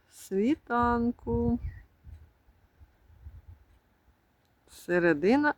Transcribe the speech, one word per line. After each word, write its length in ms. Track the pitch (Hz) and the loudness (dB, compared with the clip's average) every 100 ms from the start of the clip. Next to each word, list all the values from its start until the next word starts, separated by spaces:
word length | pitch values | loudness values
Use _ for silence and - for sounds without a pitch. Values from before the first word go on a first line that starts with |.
| _ | _
світанку. 1500 | - - 196 226 320 - 240 240 240 233 - - 233 233 240 - - - _ - - - _ _ _ _ _ - _ _ - - - - - _ _ _ _ _ _ _ _ _ _ _ | -20 -6 -2 0 -2 -2 -2 0 0 -2 -4 -4 -2 0 -2 -4 -12 -18 _ -20 -20 -20 _ _ _ _ _ -20 _ _ -20 -20 -20 -20 -20 _ _ _ _ _ _ _ _ _ _ _
Середина 840 | - - 175 170 147 185 277 294 | -12 -2 2 4 4 4 4 2